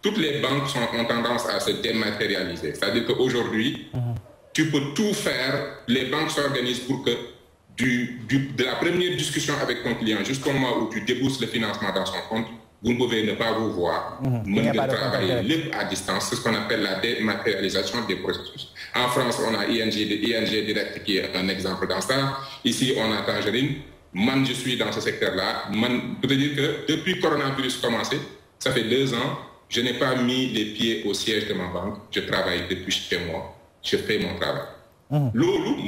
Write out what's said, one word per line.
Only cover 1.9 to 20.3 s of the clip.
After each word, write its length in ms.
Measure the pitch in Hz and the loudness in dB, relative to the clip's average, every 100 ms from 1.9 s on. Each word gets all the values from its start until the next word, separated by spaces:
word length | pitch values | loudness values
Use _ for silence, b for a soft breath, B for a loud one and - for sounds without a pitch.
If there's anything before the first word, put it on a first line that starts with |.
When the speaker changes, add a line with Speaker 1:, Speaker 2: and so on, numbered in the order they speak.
| 113 107 - 107 95 90 85 78 | 0 0 0 0 0 -2 -4 -6
Speaker 1:
C'est-à-dire 320 | 73 98 117 117 | -2 0 0 2
qu'aujourd'hui, 840 | - 131 117 98 107 120 - - | 2 2 2 0 2 0 -2 -6
Speaker 2:
Mhm. 220 | 135 120 117 - - - | -4 -2 -4 -8 -20 -6
Speaker 1:
tu 160 | - 156 | 0 2
peux 220 | 147 139 - | 2 0 0
tout 180 | 208 | 2
faire, 400 | 196 175 131 127 139 - - - | 2 0 0 0 0 -2 -8 0
les 180 | 127 123 | 0 2
banques 260 | 147 156 | 0 0
s'organisent 480 | - 143 127 123 120 | 0 0 2 0 -2
pour 240 | - 123 | -2 0
que 80 | 123 113 - - - _ _ - | 2 0 -4 -14 -20 _ _ 0
du, 460 | 123 123 120 - 110 | 2 2 0 -6 0
du, 200 | 135 135 - | 2 2 0
de 60 | |
la 120 | 190 - | 0 2
première 400 | 165 175 180 - | 2 2 2 0
discussion 380 | - - - 143 | -2 -2 0 0
avec 220 | 139 - | 0 -2
ton 120 | - 113 | -2 0
client 280 | 110 107 | 0 0
jusqu'au 280 | - 135 151 | 0 0 0
moment 260 | 135 131 131 | 2 2 0
où 100 | 110 | -2
tu 120 | 110 | -4
débourses 380 | 98 120 135 135 | -2 2 2 0
le 60 | 110 | -2
financement 440 | 120 110 101 104 | 0 -2 -2 -2
dans 120 | 92 90 | -2 -2
son 120 | 92 - | -4 -4
compte, 180 | 110 113 - - - | -4 -4 -8 -18 -4
vous 120 | 110 | 0
ne 40 | 120 | 2
pouvez 260 | 123 110 | 2 2
ne 100 | 107 | 0
pas 180 | 101 113 | 0 0
vous 220 | 113 110 | 0 0
voir. 460 | 98 87 80 - - | 0 0 0 -4 -4
Speaker 2:
Mhm. 200 | 131 123 98 | -2 0 2
Il 60 | |
n'y 60 | 104 - | 2 4
a 20 | |
Speaker 1:
Mën 60 | - | 2
Speaker 2:
pas 100 | 135 | 2
Speaker 1:
nga 0 | |
Speaker 2:
de 80 | 127 | 2
Speaker 1:
travailler 320 | 131 127 123 | 0 0 2
Speaker 2:
contact 180 | 123 113 | 2 2
direct. 180 | 160 - | 0 0
Speaker 1:
lépp 100 | 104 | -4
à 80 | |
distance, 440 | 101 95 - 95 - | -2 -4 -2 -2 -2
c'est 60 | 123 | -2
ce 40 | |
qu'on 140 | 120 107 | 0 0
appelle 260 | 104 110 | 0 0
la 140 | 101 92 | 0 0
dématérialisation 1120 | 92 92 107 101 120 98 95 95 - 120 110 | 0 0 0 0 0 0 0 0 -2 -4 -2
des 80 | 92 | -2
processus. 580 | - - - - - B B - | -2 -4 -6 -12 -14 B B 0
En 120 | 123 | 2
France, 280 | 135 123 117 110 | 2 2 0 0
on 80 | |
a 120 | 110 101 | 0 2
I 140 | 113 | 2
N 100 | 110 | 2
G, 80 | 107 | 0
I 300 | 101 101 110 | 0 0 2